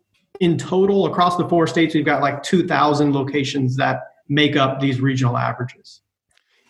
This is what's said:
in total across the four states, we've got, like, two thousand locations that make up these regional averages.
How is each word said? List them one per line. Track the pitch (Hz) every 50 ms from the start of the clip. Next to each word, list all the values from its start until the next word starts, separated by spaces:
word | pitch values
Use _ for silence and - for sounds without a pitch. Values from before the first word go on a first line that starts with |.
| _ _ _ _ _ _ _ -
in | 185 170 160
total | 131 - - 180 185 196 196 202 196 175
across | 147 - 180 175 180 -
the | - 160
four | - 175 170 160
states, | - - 175 160 156 -
we've | 156 143
got, | 151 147 139 143
like, | 139 139 139
two | - - 196 175 165
thousand | 175 147 135 147 151 143 139 151 143 139
locations | 139 131 135 - 147 131 127 - 139 131 127 131
that | 135 135 131 131 - - - _ _ _
make | - 147 151 151 147 147
up | 147 135 131 135 139
these | 139 139 127 123
regional | 135 135 131 127 131 120 120
averages. | 120 120 123 127 - 120 127 - _ _ - - _ _ _ _ _ _ _ _ _ _ _ _ _ _ -